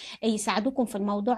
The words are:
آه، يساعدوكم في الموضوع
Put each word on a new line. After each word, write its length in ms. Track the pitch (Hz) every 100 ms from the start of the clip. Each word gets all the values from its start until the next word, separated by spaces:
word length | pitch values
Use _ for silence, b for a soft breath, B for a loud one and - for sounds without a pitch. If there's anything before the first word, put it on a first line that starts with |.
| B B
آه، 40 | 226
يساعدوكم 580 | 214 220 214 233 269 226
في 100 | 208
الموضوع 380 | 202 208 208